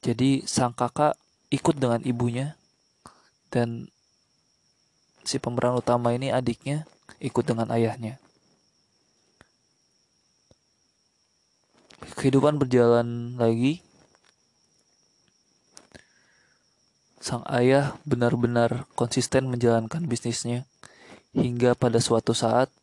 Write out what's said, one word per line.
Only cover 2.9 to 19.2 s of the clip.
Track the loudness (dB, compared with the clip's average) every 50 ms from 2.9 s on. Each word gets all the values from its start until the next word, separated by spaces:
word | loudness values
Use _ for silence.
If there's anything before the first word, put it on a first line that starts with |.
| _ _ _ -20 _ _ _ _ _ _ _ _ -2
dan | -2 0 0 -4 -10 -12 -16 _ _ _ _ _ _ _ _ _ _ _ _ _ _ _ _ _ _ _ _ _ _ _ _ _ _ _
si | -6 -6
pemeran | -4 -4 -4 -4 0 0 0 0
utama | 0 0 0 0 0 0 0 -2
ini | -2 -4 -2 -2
adiknya | -2 -2 -2 -6 -6 _ -8 -6 -6 -8 -10 _ _ _ _ -20 _
ikut | -10 -4 -2 -2 -2
dengan | -2 -2 -4 -2 -2 0
ayahnya. | 0 0 -2 -2 -6 -10 -12 -12 -14 _ _ _ _ _ _ _ _ _ _ _ _ _ _ _ _ _ _ _ _ _ _ _ _ -20 _ _ _ _ _ _ _ _ _ _ _ _ _ _ _ _ _ _ _ _ _ _ _ _ _ _ _ _ _ _ _ _ _ _ _ _ _ _ _ _ _ _ _ _ _ _ _ _ _ -20 -20 -20 -18 -14
Kehidupan | -2 0 2 4 4 4 4 2
berjalan | 2 0 2 4 4 6 6 4 4 2 0 -6 -8 -8 -10 -4
lagi. | 0 2 2 2 2 0 0 -2 -2 _ _ _ _ _ _ _ _ _ _ _ _ _ _ _ _ _ _ _ _ _ _ _ _ _ _ _ _ _ _ _ _ _ _ _ _ _ _ _ -20 _ _ _ -20 -20 _ _ _ _ _ _ _ _ _ _ _ _ _ _ _ _ _ _ _ _ _ _ _
Sang | -10 -8 -6 -6 -6 -4 0
ayah | 2 4 4 4 4 2 0 -6 -8 _ -4
benar-benar | -2 0 2 0 2 2 0 2 2 2 2 2 0 -2 -8 _ _
konsisten | -4 -4 -2 0 -2